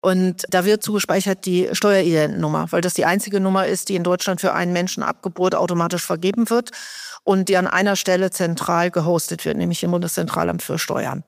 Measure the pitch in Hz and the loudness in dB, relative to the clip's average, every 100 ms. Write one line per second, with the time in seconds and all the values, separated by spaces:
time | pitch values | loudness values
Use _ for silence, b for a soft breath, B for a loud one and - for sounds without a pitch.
0 | 190 185 185 180 - 185 185 214 - 208 | 2 2 2 0 0 0 2 0 2 -2
1 | - 180 190 185 - 180 180 - 208 196 | 0 0 0 -4 0 0 0 2 4 4
2 | 175 160 151 - 156 151 165 - 180 - | 4 4 2 0 0 -2 0 0 0 0
3 | 165 190 208 196 190 190 185 190 - 190 | 2 2 0 0 2 2 0 -2 -2 -2
4 | 175 180 - 180 185 - 180 175 180 - | 0 0 0 -2 0 0 0 0 -2 -2
5 | - - - 170 180 175 175 175 170 175 | -4 -4 -6 0 0 2 0 0 0 -2
6 | - 165 185 208 226 233 240 B B B | -4 -2 -2 0 2 0 -2 B B B
7 | B B - 190 185 185 180 - 202 196 | B B 0 2 4 2 2 2 2 0
8 | - 185 190 - 175 170 - 170 175 175 | 0 2 0 0 -2 -2 0 0 2 0
9 | 165 170 - 165 160 147 175 170 175 175 | 2 0 0 -6 -4 -2 -2 -2 0 -2
10 | 170 - 170 170 170 175 - 165 - - | -2 -4 -2 -2 -2 -2 -4 -4 -2 -4
11 | 131 135 | -4 -6